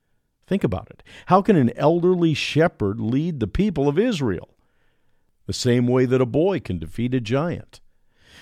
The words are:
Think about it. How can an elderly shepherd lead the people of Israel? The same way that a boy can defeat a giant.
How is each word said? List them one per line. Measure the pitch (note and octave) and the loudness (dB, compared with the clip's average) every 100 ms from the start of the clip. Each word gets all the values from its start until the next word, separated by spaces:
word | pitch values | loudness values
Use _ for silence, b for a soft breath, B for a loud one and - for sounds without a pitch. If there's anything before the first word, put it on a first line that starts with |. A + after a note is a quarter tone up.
| _ _ _ _ - | _ _ _ _ -6
Think | C#3+ | -2
about | C#3 F#2 - | -2 -4 -10
it. | - B B - | -20 B B 2
How | F#3 | 2
can | G3 F3+ | 6 4
an | A#2 | 4
elderly | - D3 E3+ F3 F#3 E3 | 2 0 2 2 2 2
shepherd | D3 - C#3+ E3+ - G2+ A2+ | 0 -2 0 0 0 -4 -2
lead | A2 C3 E3+ D3 | -2 -2 -2 -4
the | G#2 | -4
people | - G#3 D3+ C#3+ | -2 -2 0 0
of | D3 | 0
Israel? | B3+ F3+ B2 F2 - _ _ _ _ _ _ _ _ _ - | 0 -2 -4 -4 -10 _ _ _ _ _ _ _ _ _ -12
The | |
same | - B2+ B2 B2 | -4 0 2 2
way | B2+ | 2
that | B2+ B2+ | 2 2
a | B2 | 2
boy | C#3 F#3 F3+ | 0 0 -2
can | - F2+ | -6 -8
defeat | D#2+ - B2 | -8 -6 -4
a | C3 | -4
giant. | G#2+ C3+ E3+ A#2+ - - _ b b b b b | -2 -2 -2 -6 -12 -20 _ b b b b b